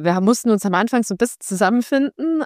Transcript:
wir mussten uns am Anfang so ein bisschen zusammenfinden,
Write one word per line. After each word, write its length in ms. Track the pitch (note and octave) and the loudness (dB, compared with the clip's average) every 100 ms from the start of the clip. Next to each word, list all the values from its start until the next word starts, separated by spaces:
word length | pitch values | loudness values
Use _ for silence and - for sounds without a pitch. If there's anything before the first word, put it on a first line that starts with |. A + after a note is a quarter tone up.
wir 180 | D#3+ F3+ | 0 2
mussten 300 | F#3+ A#3+ A#3 | 2 2 2
uns 120 | G#3+ | 0
am 120 | G#3 F3+ | 2 0
Anfang 260 | A3+ B3 | 0 0
so 140 | A3+ F#3 | -2 0
ein 20 | |
bisschen 220 | A#3+ - | -2 -2
zusammenfinden, 1040 | - F#3 F#3 A#3+ A#3+ C#4 C#4 - D#4+ D#4+ | -6 0 2 2 0 0 -2 -4 -4 -2